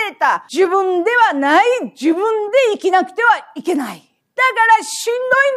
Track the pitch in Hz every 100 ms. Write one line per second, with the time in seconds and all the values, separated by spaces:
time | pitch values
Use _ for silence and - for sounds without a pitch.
0 | 415 - 277 180 - 285 359 392 381 359
1 | 381 480 440 285 277 330 480 494 262 -
2 | 294 339 440 440 415 523 480 403 370 370
3 | 370 - 466 339 - 302 - 302 226 175
4 | _ _ _ - 508 453 453 440 277 -
5 | 453 494 508 539 554